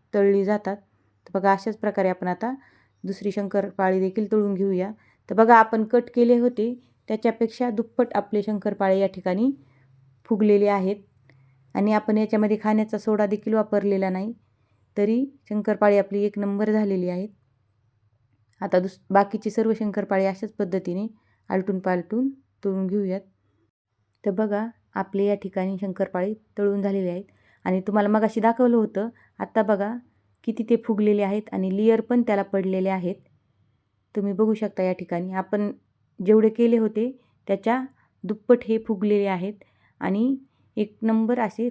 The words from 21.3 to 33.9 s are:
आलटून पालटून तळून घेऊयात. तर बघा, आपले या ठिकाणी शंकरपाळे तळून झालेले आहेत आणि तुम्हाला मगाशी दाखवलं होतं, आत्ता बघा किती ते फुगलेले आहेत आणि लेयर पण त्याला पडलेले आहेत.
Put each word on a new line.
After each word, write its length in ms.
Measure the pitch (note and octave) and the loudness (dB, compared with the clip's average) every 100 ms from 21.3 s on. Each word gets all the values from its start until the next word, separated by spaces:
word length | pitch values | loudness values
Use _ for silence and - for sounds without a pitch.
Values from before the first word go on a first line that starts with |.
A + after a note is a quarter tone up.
| _ - | _ -4
आलटून 300 | F#3+ F#3+ F#3 | -4 -2 -2
पालटून 500 | F#3+ F3+ E3+ A3 C4+ C4+ _ _ G3+ | -2 -2 -2 -4 -4 -6 _ _ -6
तळून 220 | F#3+ F#3+ | -4 -2
घेऊयात. 340 | G#3 G3 F#3+ F#3+ _ _ _ _ _ _ _ _ _ | -2 -2 -6 -8 _ _ _ _ _ _ _ _ _
तर 80 | G#3 | -4
बघा, 340 | F#3 G#3+ G3+ A3+ - _ | -2 -2 -2 -4 -10 _
आपले 320 | G3+ F#3+ G3 G3+ | -8 -6 -2 0
या 100 | G3+ | -2
ठिकाणी 420 | G3 F#3+ F#3+ F#3+ | -4 -4 -4 -4
शंकरपाळे 520 | G3 F#3 F#3+ F3+ F#3+ G#3+ _ - | -6 -4 -4 -2 -4 -6 _ -2
तळून 240 | G3+ G3+ | -2 0
झालेले 280 | G3 G3 F#3 | -2 -2 -2
आहेत 140 | F3 G3+ _ _ _ - | -6 -10 _ _ _ -2
आणि 160 | F#3 | -2
तुम्हाला 280 | F#3 G#3 G#3 | 0 0 2
मगाशी 300 | G#3+ G#3+ A3 | 2 2 2
दाखवलं 380 | A3 A#3 B3 A#3 | 0 4 4 4
होतं, 320 | G#3+ G3 A3 - _ - | 0 -2 -8 -10 _ -12
आत्ता 220 | G3 A3+ | -6 -2
बघा 320 | G#3 G3+ G3+ A#3+ - _ _ _ | 0 0 -2 -6 -14 _ _ _
किती 200 | - A3 A3 | -8 -6 0
ते 60 | A#3 A#3 | 0 0
फुगलेले 360 | G#3 G#3 G#3 | 0 2 2
आहेत 280 | G3 G#3 G#3 | 0 -2 -4
आणि 240 | G3 F#3+ F#3+ | -4 -2 0
लेयर 240 | A3 A3+ | 2 2
पण 200 | A3 B3 | 2 0
त्याला 220 | A#3 G3+ | 2 0
पडलेले 460 | G3 G3 F#3+ F#3+ F#3+ | 0 -2 -2 -2 -2
आहेत. 260 | F#3+ F3 G3 _ _ _ _ _ _ _ | -2 -4 -8 _ _ _ _ _ _ _